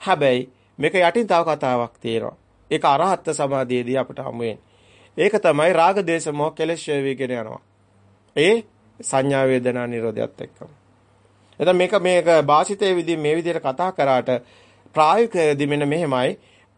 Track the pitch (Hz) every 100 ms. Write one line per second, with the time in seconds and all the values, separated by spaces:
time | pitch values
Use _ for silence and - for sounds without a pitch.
0 | - 180 143 127 127 _ _ - 147 185
1 | 170 226 214 180 165 151 139 127 117 -
2 | 120 113 110 - _ _ _ 156 165 143
3 | 180 185 - 151 143 135 127 123 120 131
4 | 127 139 131 120 117 104 _ _ _ _
5 | _ - 185 208 180 147 160 170 165 196
6 | 175 165 156 147 151 151 160 165 - 147
7 | 139 131 131 123 110 - - _ _ _
8 | _ _ _ - 160 226 - _ _ _
9 | - 135 135 139 131 131 123 123 120 120
10 | 113 110 113 - 117 _ - _ _ _
11 | _ _ _ _ _ - 156 180 180 202
12 | 175 180 165 165 143 147 185 196 202 180
13 | 165 165 147 160 170 156 143 131 180 180
14 | 139 131 120 127 - _ _ _ _ -
15 | 156 190 233 190 156 143 143 147 147 151
16 | 165 127 131 202 _ _ _